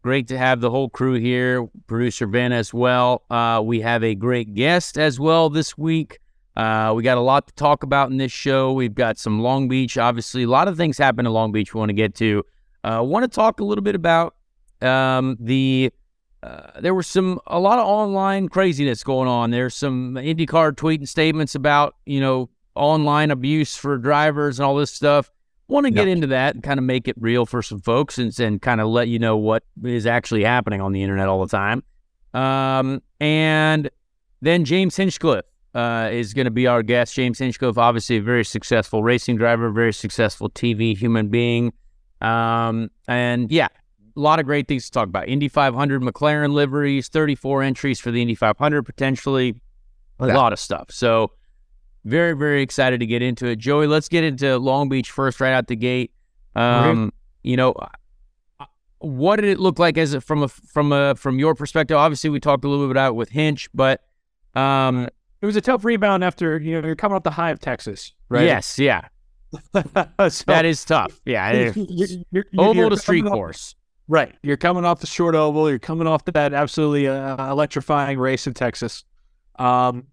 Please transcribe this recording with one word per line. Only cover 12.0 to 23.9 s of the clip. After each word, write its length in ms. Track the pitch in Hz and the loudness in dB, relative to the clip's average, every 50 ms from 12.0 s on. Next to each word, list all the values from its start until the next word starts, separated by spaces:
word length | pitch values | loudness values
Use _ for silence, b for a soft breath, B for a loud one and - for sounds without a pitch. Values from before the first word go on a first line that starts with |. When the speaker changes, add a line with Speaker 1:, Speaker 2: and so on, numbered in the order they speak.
| 110 104 - | 0 0 0
Speaker 1:
to. 300 | - 113 110 104 104 - - _ _ _ _ _ _ - | 0 0 2 2 0 -2 -6 _ _ _ _ _ _ -6
Uh, 180 | 104 113 113 120 | -4 -2 -2 -2
wanna 240 | 131 160 220 254 | 0 0 0 -2
talk 320 | 240 - - 220 220 214 - | -2 0 2 2 2 2 0
a 40 | 214 | -4
little 200 | 202 208 208 196 | -2 -2 -2 -2
bit 120 | 208 202 | -2 -2
about, 400 | 185 165 170 165 165 170 165 - _ _ _ _ _ _ _ _ _ | 0 2 2 2 2 2 -2 -6 _ _ _ _ _ _ _ _ _
um, 540 | - 127 131 131 131 131 131 131 131 131 127 117 | 0 2 2 4 2 2 2 2 0 -2 -4 -4
the, 520 | 117 113 131 135 135 131 131 131 131 120 - _ _ _ _ _ _ _ _ _ - | -2 0 0 2 2 2 2 2 2 0 -2 _ _ _ _ _ _ _ _ _ -18
uh, 360 | - 62 76 76 - - - | -18 -18 -18 -20 -20 -14 -4
there 140 | - 175 185 | -2 0 0
was 140 | 190 165 | 0 -2
some, 320 | - - 196 185 185 180 165 - | 0 0 0 2 2 -2 -4 -6
a 120 | - - 175 | -4 -2 0
lot 200 | 185 196 226 247 | 2 4 4 4
of 80 | 226 | 4
online 640 | 190 202 214 214 202 196 190 190 196 196 196 190 170 | 2 2 0 0 0 0 0 0 0 0 0 -2 -2
craziness 540 | - 185 190 185 156 135 143 139 117 - - | 0 2 2 2 2 0 0 0 -2 -2 -2
going 240 | - 135 131 131 | -2 0 0 2
on. 220 | 127 123 120 117 117 | 2 2 0 0 0
There's 240 | 120 120 127 127 - | 0 0 -2 -4 -4
some 400 | - 143 139 131 127 127 123 127 | -4 -4 -4 -2 -4 -4 -6 -8
IndyCar 600 | 131 131 151 160 160 165 - 156 165 160 156 139 | -6 -4 -4 -2 -2 -2 0 2 2 2 2 0
tweeting 340 | - 147 160 160 151 143 | 0 -2 0 0 -2 -4
statements 480 | 127 - 165 156 160 151 156 156 135 - | -6 -2 0 2 2 2 0 -2 -4 -4
about, 400 | 135 131 151 143 147 147 143 - _ _ | -2 0 2 4 4 2 0 -2 _ _
you 140 | - 143 139 | -4 -2 0
know, 300 | 135 135 131 127 127 - _ _ _ _ _ | 0 0 0 -2 -2 -6 _ _ _ _ _
online 560 | - 143 147 156 156 151 147 147 151 156 151 | 0 2 2 2 2 2 2 2 2 2 0
abuse 440 | 143 127 123 139 151 156 147 - - | 0 0 0 0 0 0 0 -2 -4
for 220 | - - 143 | -8 -4 -4